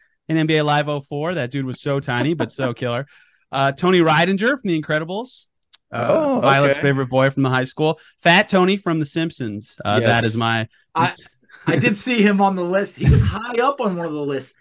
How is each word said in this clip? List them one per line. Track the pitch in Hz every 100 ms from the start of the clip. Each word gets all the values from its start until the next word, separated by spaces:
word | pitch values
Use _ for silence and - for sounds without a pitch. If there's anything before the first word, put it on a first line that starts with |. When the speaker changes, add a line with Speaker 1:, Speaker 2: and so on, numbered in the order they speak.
| _ _ -
Speaker 1:
in | 160
N | 156
B | 156
A |
Live | 151 147 147
oh | 147
four. | - 143 160
That | 180 123
dude | 139 131
was | 123
so | 147 139
tiny, | 139 120 135
but | 165 113
so | - 131
Speaker 2:
<laughs> |
Speaker 1:
killer. | 117 123 120 139 _ _ _ -
Uh, | 135 139
Tony | 139 175 185
Ridinger | 160 156 175 196 226 277
from | 202
The | 165
Incredibles. | 151 156 160 196 254 - - _ _ - _
Uh, | 113 113
Speaker 2:
Oh, | 240 302 254
Speaker 1:
Violet's | 127 139 143 139
Speaker 2:
okay. |
Speaker 1:
favorite | 139 135 127
boy | 131 135
from | 135
the | 131
high | 127
school. | 131 - 156 165 - _
Fat | 175 175 208
Tony | 190 180 202
from | 185 160
The |
Simpsons. | 147 165 165 - 117 104 - -
Uh, | 101 104
that | 113
Speaker 2:
Yes. | 117
Speaker 1:
is | 117 113
my | 113 113 113 _ _
Speaker 3:
I, | 160 175
Speaker 1:
it's | - - _ _ - -
Speaker 3:
I | 147
did | -
see | 208 254 240
him | 208 196
on | 196 190
the |
list. | 175 190 202 -
He | 135
was | -
high | - 208 233 233
up | 262 285
on | 208 175
one | 170
of |
the | 151
lists. | 143 135 135 -